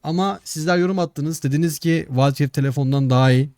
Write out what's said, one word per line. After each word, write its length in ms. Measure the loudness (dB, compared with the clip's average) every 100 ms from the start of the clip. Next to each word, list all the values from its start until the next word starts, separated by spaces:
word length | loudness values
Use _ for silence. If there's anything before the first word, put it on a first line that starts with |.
Ama 380 | -4 -2 -2 -4
sizler 340 | -10 -6 -2 0
yorum 200 | 0 0
attınız. 440 | -4 -4 -6 -4
Dediniz 360 | -2 0 0 -2
ki 280 | 0 0 0
Wild 320 | 0 2 2
Rift 120 | -2
telefondan 580 | 0 -2 0 0 0 2
daha 220 | 4 4
iyi. 180 | 4 0